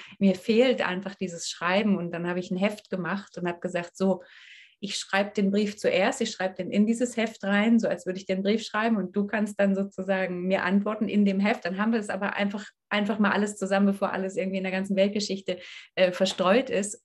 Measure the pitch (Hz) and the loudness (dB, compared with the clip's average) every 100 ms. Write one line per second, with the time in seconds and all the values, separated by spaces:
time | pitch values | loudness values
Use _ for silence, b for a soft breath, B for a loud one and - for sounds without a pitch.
0 | B B 196 185 - 220 262 - - 185 | B B 2 4 4 4 4 2 -2 -4
1 | 190 - 185 170 - - 175 196 214 175 | -8 -8 -8 -8 -10 -4 0 2 4 2
2 | 175 170 175 180 180 180 208 208 - 185 | 0 -4 -4 -4 -4 0 0 -2 -8 -6
3 | 165 202 - 175 175 175 180 175 175 - | -4 -6 -8 -6 -4 -4 -4 -4 -6 0
4 | 190 185 B B B B B B 202 - | 0 0 B B B B B B -8 -8
5 | - 196 202 - 196 208 202 - 175 175 | -2 -2 0 0 0 2 0 -2 0 2
6 | 220 - 226 - 185 190 175 202 214 233 | 2 0 -4 -4 -6 -6 -2 2 2 2
7 | 247 226 220 - 196 202 220 233 185 175 | -2 -2 -4 -4 0 2 4 4 2 -2
8 | 185 185 - 190 196 226 - 214 226 214 | -4 -6 -4 -2 0 0 -2 -2 0 0
9 | 180 202 202 220 208 - 196 196 196 - | -2 -2 -2 -2 -2 0 2 2 -2 -4
10 | 190 190 180 180 185 190 180 202 208 214 | -2 0 -2 -2 0 0 2 2 2 -2
11 | 214 208 196 190 214 240 175 190 220 226 | 0 2 4 4 2 0 -2 -2 0 0
12 | 208 190 196 - 202 202 - _ - 208 | -2 -4 -4 -2 -4 -4 -12 _ -4 -2
13 | 208 214 202 196 208 - 190 196 196 196 | 0 2 2 2 -2 -4 0 2 2 2
14 | 190 190 190 185 185 190 185 190 196 190 | -2 -2 -4 -4 -4 -4 -4 -4 0 2
15 | 202 208 196 190 - 180 B B B - | 2 0 -4 -4 -6 -8 B B B 2
16 | 180 180 190 - 180 240 262 185 202 - | 2 2 0 2 4 4 2 -2 -4 -4